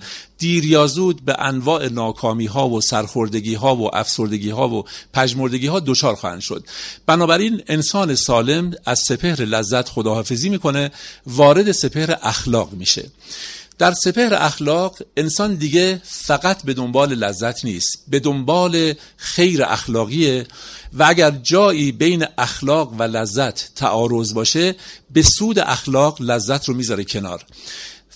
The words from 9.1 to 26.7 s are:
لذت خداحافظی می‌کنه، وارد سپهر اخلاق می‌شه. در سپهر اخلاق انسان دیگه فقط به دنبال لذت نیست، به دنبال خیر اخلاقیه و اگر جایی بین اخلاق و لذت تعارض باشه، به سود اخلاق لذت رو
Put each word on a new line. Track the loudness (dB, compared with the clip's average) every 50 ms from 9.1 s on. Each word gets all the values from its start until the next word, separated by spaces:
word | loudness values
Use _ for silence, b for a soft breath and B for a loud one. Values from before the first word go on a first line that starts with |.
| -2 0 0 -2 -2 -2 -2
لذت | -2 -2 -2 -2 0 0 -2 -2 -2
خداحافظی | -4 -4 -2 0 0 -2 -2 -4 -4 -4 -2 -2
می‌کنه، | -2 -2 -2 -2 0 0 -2 -4 B B B B B B B
وارد | -4 4 8 8 8 8 8 6 2 2
سپهر | 0 0 -2 -2 -2 -2 -2 -2 -2 -2
اخلاق | -4 -4 -2 -2 0 0 0 0 -2 -6
می‌شه. | -6 -2 -2 -2 -2 -4 -12 -16 _ B B B B B B B B B B B B
در | 2 2 2
سپهر | 2 0 0 2 2 2 2 2
اخلاق | 2 2 0 0 0 0 0 2 2 0 -2 -4 -8 -16 _ -4
انسان | -2 -2 -2 0 0 0 0 -2
دیگه | -2 -2 0 2 2 2 2 0 -2 -6
فقط | -12 -14 -8 -2 0 0 2 2 0 0 0 -2
به | -4 -4
دنبال | -4 -2 0 2 2 2 2 2
لذت | 0 -2 -2 -2 -2 -4 -4 -4 -4 -6
نیست، | -6 -4 -4 -4 -6 -6 -8 -6 -2
به | -2 0
دنبال | 0 0 -2 -2 0 0 2 2 2 2 2 0 0 0 -2 -4 B B B
خیر | B -10 -6 0 2 2 4 4 2 0
اخلاقیه | 0 0 -2 -2 -2 -2 -2 -2 -2 0 0 0 2 0 0 -4 -8 B B B B B B B B B
و | 4 4 4
اگر | 6 6 6 4
جایی | 4 0 -2 2 4 4 4 4 4 2 0 -2 0
بین | 0 2 2 2 2 -2 -4 -2 -2
اخلاق | -4 -4 -4 -4 0 2 2 2 2 -2 -2 -4
و | -4
لذت | -2 -2 -2 -4 -2 -2 -2 -2 -2 -2 -6 -10 -12 -8
تعارض | -2 -2 0 2 2 2 2 2 0 -2 -2 -2
باشه، | -2 0 0 0 0 0 0 -2 B B B B B B B
به | 2 4 6
سود | 6 4 2 0 0 2 0
اخلاق | 0 0 -2 -4 -2 0 2 2 2 2 0 -2 -4
لذت | -2 -2 -2 0 -2 -4 -4 -2
رو | -4